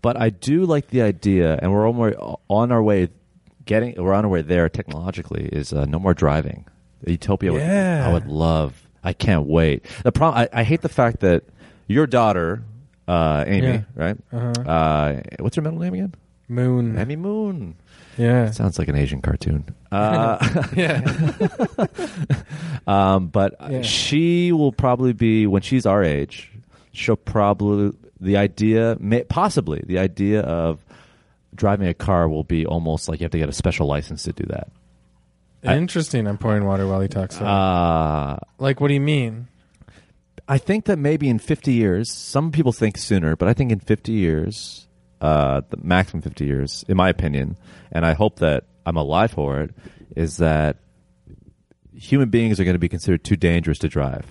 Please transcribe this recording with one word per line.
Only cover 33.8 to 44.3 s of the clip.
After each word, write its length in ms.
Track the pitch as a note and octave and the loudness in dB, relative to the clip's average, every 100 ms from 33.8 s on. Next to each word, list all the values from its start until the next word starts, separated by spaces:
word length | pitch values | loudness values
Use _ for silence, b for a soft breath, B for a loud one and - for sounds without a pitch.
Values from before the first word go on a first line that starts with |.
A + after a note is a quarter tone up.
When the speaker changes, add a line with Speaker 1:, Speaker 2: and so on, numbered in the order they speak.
| D2 | -2
Speaker 1:
license 380 | D2 - D2+ | -2 -4 -10
to 100 | E2+ | -10
do 100 | - - | -8 -8
that. 220 | - - _ _ _ _ _ _ _ _ _ | -8 -10 _ _ _ _ _ _ _ _ _
I 140 | B2+ C3+ | 0 0
Speaker 2:
Interesting. 480 | F3 F3 D#3 B2+ G#2 | 0 -2 -2 -2 -2
I'm 100 | G#2 | -2
pouring 260 | A2+ G#2 G2+ | 0 0 2
water 220 | G2 G2 | 0 0
while 120 | F#2+ | 0
he 80 | G2 | -2
talks. 300 | G2 F#2 - | -2 -6 -4
Though. 80 | G2+ | 0
Speaker 1:
Uh, 920 | G2 F#2+ F2+ E2+ D#2+ D#2 D2+ C#2+ C#2+ - _ | 2 4 2 2 2 2 0 -4 -8 -12 _
Speaker 2:
Like, 240 | C3+ C3 | -2 0
what 60 | C#3 | 0
do 80 | C#3+ | 2
you 40 | |
mean? 460 | C#3+ D3+ A#2 A2+ B2 _ _ _ b b b _ _ - - | 0 0 -2 -8 -16 _ _ _ b b b _ _ -20 -2
Speaker 1:
I 100 | C3+ | -2
think 280 | - G#3+ - | 2 -2 0
that 120 | F3+ | 0
maybe 320 | C#3 D#3 C#3+ | 2 2 2
in 80 | A2+ | 0
fifty 320 | - D3+ D3 | 0 -2 2
years, 380 | A#2+ G#2+ F2+ A#2 | 2 2 2 -2
some 400 | - - C#3 D#3+ | -8 -4 -2 0
people 200 | D3+ C3 | 2 0
think 240 | - A2 - | 2 -2 -2
sooner, 380 | - G2 D#2+ D#2+ | 0 2 2 2
but 100 | F2+ | 2
I 60 | |
think 180 | A#2+ B2+ | 2 2
in 80 | G#2+ | 0
fifty 320 | - G#2+ - | 0 -2 0
years, 760 | A2 F2 | 0 2